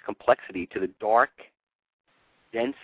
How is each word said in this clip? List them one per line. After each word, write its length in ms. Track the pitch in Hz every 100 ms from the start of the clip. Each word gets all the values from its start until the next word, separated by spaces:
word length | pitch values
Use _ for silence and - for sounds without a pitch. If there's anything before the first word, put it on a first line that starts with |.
| -
complexity 600 | 98 - 120 - 95 87
to 80 | 98
the 80 | 92 -
dark, 320 | 107 117 131 - - _ _ _ _ _ _ _ _ _ _
dense 240 | 113 123 139